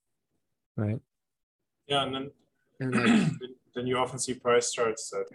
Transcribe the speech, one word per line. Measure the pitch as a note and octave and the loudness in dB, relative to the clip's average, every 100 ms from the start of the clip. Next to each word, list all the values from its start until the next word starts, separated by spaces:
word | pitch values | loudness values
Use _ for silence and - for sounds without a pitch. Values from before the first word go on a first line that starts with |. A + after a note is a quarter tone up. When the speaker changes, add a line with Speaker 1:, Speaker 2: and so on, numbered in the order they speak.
| _ _ _ _ _ _ _ - | _ _ _ _ _ _ _ -4
Speaker 1:
right? | G#2+ A2+ - _ _ _ _ _ _ _ - | -2 -4 -8 _ _ _ _ _ _ _ -2
Speaker 2:
Yeah, | C#3+ C3+ | -2 0
and | C3+ | -4
then, | C#3+ - _ _ _ - | -8 -14 _ _ _ -8
Speaker 1:
And, | C3 | -2
like, | A#2 A3 | 2 6
Speaker 2:
<clears throat> | A3+ E3 B2+ | 6 4 -2
then, | - - _ B2 | -8 -16 _ -6
then | B2+ | -2
you | B2+ | 0
often | B2+ B2+ | 0 -2
see | C3 | -6
price | B2 B2 A#2+ A#2+ | -2 2 4 2
charts | - A2+ A2 - | 0 0 -2 -6
that | G2 F#2+ | -8 -8